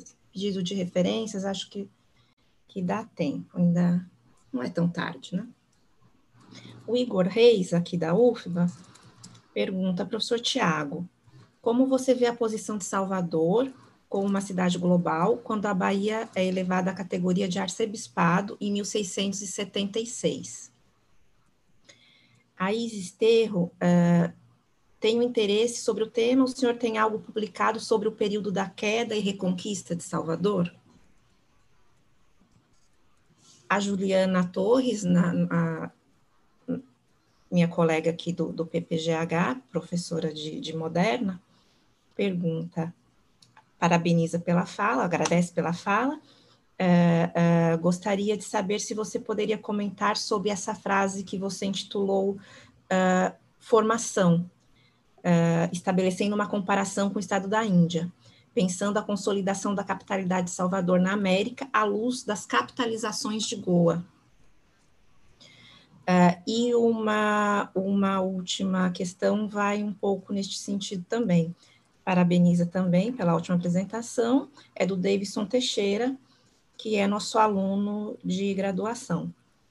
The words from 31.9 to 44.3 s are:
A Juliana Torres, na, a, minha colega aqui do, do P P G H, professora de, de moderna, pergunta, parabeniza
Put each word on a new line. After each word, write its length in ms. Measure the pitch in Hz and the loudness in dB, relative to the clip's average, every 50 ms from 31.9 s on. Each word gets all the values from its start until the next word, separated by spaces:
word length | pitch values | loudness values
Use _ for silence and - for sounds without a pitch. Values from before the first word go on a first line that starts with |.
| _ _ _ _ _ _ _ _ _ _ _ _ _ _ _ _ _ _ _ _ _ _ _ _ _ _ _ _ _ _ _ - - - _ | _ _ _ _ _ _ _ _ _ _ _ _ _ _ _ _ _ _ _ _ _ _ _ _ _ _ _ _ _ _ _ -20 -20 -20 _
A 140 | - - 208 | -2 0 0
Juliana 680 | 202 202 202 185 196 190 190 190 190 190 185 185 180 | 0 0 -2 -2 0 2 2 2 4 4 2 2 0
Torres, 580 | 180 - 190 190 214 240 269 254 247 214 208 202 | 0 -2 -2 2 4 4 4 4 0 -2 -2 0
na, 280 | 180 175 175 180 175 175 175 175 175 | 2 4 4 4 4 2 0 0 0
a, 400 | 170 170 170 165 160 160 165 170 _ _ _ _ _ _ _ _ _ _ _ _ _ _ _ - 254 254 - _ _ _ _ _ _ _ _ _ _ _ _ - | 0 0 0 0 -2 -6 -8 -10 _ _ _ _ _ _ _ _ _ _ _ _ _ _ _ -8 -8 -8 -8 _ _ _ _ _ _ _ _ _ _ _ _ -2
minha 160 | 185 175 170 | 2 2 2
colega 440 | 170 175 - 170 160 156 156 165 165 | 2 2 2 2 2 2 2 0 0
aqui 200 | 165 - - 175 | -2 -2 -6 -8
do, 220 | 175 - 165 170 175 | -4 -4 -4 -6 -4
do 140 | 165 165 | -6 -8
P 160 | 165 - 170 170 | -4 -4 -6 -4
P 160 | - 170 160 | -2 -4 -4
G 160 | 160 165 165 | -2 -2 -2
H, 440 | 160 165 170 165 165 185 - 254 262 - _ | -2 -2 -2 0 0 0 0 -2 -6 -10 _
professora 600 | - 170 170 - 180 175 - - 175 165 165 160 | -8 -8 -6 -4 -6 -6 -6 -4 -6 -4 -4 -4
de, 300 | 151 151 151 156 156 - | -6 -6 -10 -8 -8 -8
de 160 | - 156 160 | -10 -8 -8
moderna, 640 | 160 160 160 165 170 190 220 240 247 226 190 185 175 _ _ _ _ _ _ _ _ _ _ _ _ _ _ _ | -6 -6 -4 -2 0 0 0 0 -2 -2 -4 -6 -8 _ _ _ _ _ _ _ _ _ _ _ _ _ _ _
pergunta, 800 | - 202 202 185 175 175 165 165 165 170 170 - 170 165 170 - _ _ _ _ _ _ _ _ _ - _ _ - _ _ _ - | -4 -2 -2 -2 -2 -2 -2 -4 -4 -8 -8 -6 -6 -6 -6 -8 _ _ _ _ _ _ _ _ _ -20 _ _ -20 _ _ _ 0
parabeniza 600 | 180 170 175 170 165 175 170 170 165 165 | 2 2 2 4 2 4 2 2 2 0